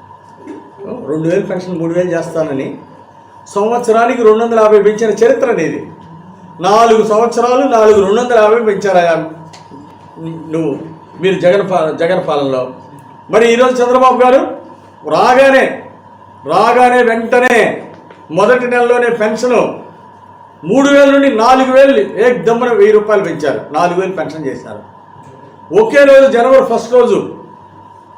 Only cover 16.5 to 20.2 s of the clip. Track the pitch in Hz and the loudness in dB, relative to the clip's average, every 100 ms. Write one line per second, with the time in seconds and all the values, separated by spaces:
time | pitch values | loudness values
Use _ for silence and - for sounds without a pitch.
16.5 | 175 226 247 247 247 226 226 226 247 247 | 0 2 4 4 4 0 -2 -2 0 2
17.5 | 233 180 - - - - - - 160 214 | 2 0 -4 -12 -20 -20 -20 -8 -2 0
18.5 | 247 240 247 240 240 240 - 220 233 247 | 0 0 0 0 0 0 -2 -2 -2 -2
19.5 | 220 - - - - - - | -2 -2 -6 -16 -20 -20 -20